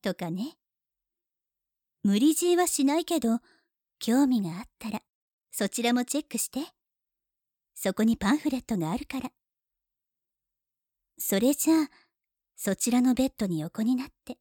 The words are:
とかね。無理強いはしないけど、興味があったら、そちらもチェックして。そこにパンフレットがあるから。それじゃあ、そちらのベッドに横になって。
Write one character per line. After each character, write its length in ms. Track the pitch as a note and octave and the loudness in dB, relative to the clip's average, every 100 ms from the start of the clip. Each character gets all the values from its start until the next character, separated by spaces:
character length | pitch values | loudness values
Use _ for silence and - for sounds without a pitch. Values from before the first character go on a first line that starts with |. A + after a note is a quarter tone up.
と 120 | G#3 | -6
か 160 | F3+ F3 | -6 -6
ね。 280 | F3+ C4 - _ _ _ _ _ _ _ _ _ _ _ _ _ _ | -6 -8 -12 _ _ _ _ _ _ _ _ _ _ _ _ _ _
無 160 | G3+ G3+ | 0 4
理 160 | C#4+ | 4
強 180 | D#4 F4 | 2 2
い 40 | F4 | 2
は 100 | F4+ | 2
し 180 | - | 2
な 140 | C4+ D#4 | 2 0
い 60 | |
け 160 | E4 E4 | 0 -2
ど、 200 | A3+ A#3 _ _ _ _ _ _ | 0 -2 _ _ _ _ _ _
興 280 | - B3 C#4 | 0 4 4
味 160 | B3 | 2
が 160 | F3+ F3 | -2 -8
あ 40 | |
っ 60 | A#3+ _ | -14 _
た 120 | A3 | -8
ら、 120 | G#3 _ _ _ _ _ | -8 _ _ _ _ _
そ 180 | - G3 | -4 -4
ち 140 | - | -2
ら 100 | A#3 | 0
も 100 | B3 | 0
チ 140 | A#3+ C#4+ | 0 -4
ェ 40 | |
ッ 40 | - | -4
ク 80 | - | -6
し 140 | - | -6
て。 240 | B3+ E4 _ _ _ _ _ _ _ _ _ _ - | -6 -10 _ _ _ _ _ _ _ _ _ _ -6
そ 160 | G3 | -4
こ 80 | F#3+ | 2
に 140 | A3 A#3 | 2 2
パ 160 | G3+ | 2
ン 40 | D4 | 2
フ 120 | D4+ | 0
レ 80 | B3+ | -4
ッ 40 | |
ト 140 | - G#3 | -4 -2
が 140 | D#3 | -2
あ 60 | A3+ | -4
る 100 | D4+ | -6
か 140 | C4+ | -10
ら。 120 | F#3+ _ _ _ _ _ _ _ _ _ _ _ _ _ _ _ _ _ _ _ | -10 _ _ _ _ _ _ _ _ _ _ _ _ _ _ _ _ _ _ _
そ 200 | - G3 | -4 0
れ 160 | A#3+ | 0
じ 180 | D4 - | 0 2
ゃ 120 | D#4+ | 2
あ、 60 | D4 _ _ _ _ _ _ - | 2 _ _ _ _ _ _ -8
そ 180 | - F#3+ | -4 -2
ち 140 | - | 0
ら 100 | B3 | 2
の 140 | B3 | 2
ベ 120 | B3 C4 | 2 0
ッ 60 | _ | _
ド 100 | G3+ | -4
に 140 | E3 | -4
横 220 | D#3 - | -6 -4
に 120 | A3 B3+ | 0 0
な 100 | C#4 | -4
っ 60 | _ | _
て。 140 | - B3 | -18 -18